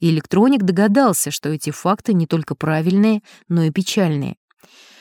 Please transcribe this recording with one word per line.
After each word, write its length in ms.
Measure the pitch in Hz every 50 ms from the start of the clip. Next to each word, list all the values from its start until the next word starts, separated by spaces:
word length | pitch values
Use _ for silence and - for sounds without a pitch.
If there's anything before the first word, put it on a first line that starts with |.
и 100 | 165 165
электроник 540 | 160 156 - - - 190 220 269 285 240 196
догадался, 680 | 180 180 185 208 220 202 277 277 226 170 - - 147
что 180 | - - - 147
эти 220 | 156 147 - 147
факты 420 | 143 - - 175 202 - - -
не 140 | 208 175 165
только 300 | - 165 165 151 - 151
правильные, 680 | - - 156 156 156 160 180 185 202 208 220 220 208 - - - - _ -
но 140 | 170 170
и 80 | 160 156
печальные. 640 | 151 190 185 - - 214 190 160 156 143 135 120 - - _ _ _ _ _ _ _ - - - - -